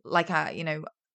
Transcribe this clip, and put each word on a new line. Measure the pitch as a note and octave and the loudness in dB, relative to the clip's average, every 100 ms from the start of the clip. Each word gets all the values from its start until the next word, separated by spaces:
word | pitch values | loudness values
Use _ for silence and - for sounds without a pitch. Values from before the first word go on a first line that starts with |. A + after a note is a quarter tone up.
like | - F3 E3+ | 0 2 4
I, | D#3+ D3+ | 0 0
you | C#2+ | -4
know, | E3 D3+ D#3+ _ _ | -4 -4 -8 _ _